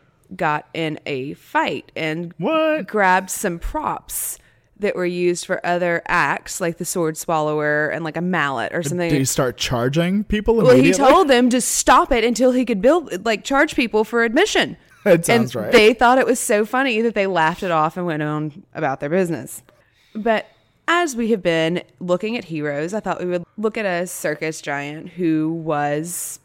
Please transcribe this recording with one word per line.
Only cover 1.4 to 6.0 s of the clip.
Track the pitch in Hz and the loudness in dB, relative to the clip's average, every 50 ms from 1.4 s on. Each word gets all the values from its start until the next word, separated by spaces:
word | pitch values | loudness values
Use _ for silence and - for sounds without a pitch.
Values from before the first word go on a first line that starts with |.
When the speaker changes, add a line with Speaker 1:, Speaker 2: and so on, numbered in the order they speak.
| _ - - 311 311 214 151 120 - _ - | _ -4 -2 -2 -2 -2 -4 -6 -8 _ -8
Speaker 1:
and | - 160 156 156 170 175 170 - | -6 -4 -4 -4 -4 -6 -10 -8
Speaker 2:
What? | - 175 269 320 311 320 311 302 311 196 | -6 -4 -2 0 0 0 0 0 -2 -4
Speaker 1:
grabbed | - - 214 196 185 185 190 190 190 | -4 0 2 4 4 4 2 0 -2
some | - - - 185 170 170 | -6 -6 -4 -4 -4 -4
props | - - - 311 285 - 160 - - - - - - - - - _ _ _ _ _ _ _ - | -6 -8 -6 -6 -4 -4 -6 -6 -10 -12 -10 -8 -8 -8 -10 -12 _ _ _ _ _ _ _ -6
that | 202 202 - | -4 -4 -2
were | 180 180 | -2 -4
used | 180 180 175 175 175 175 - - | -4 -2 0 0 0 0 -2 -4
for | - 185 - - | -6 -6 -4 -2
other | 170 175 175 180 175 170 165 | -2 -2 0 0 0 -2 -2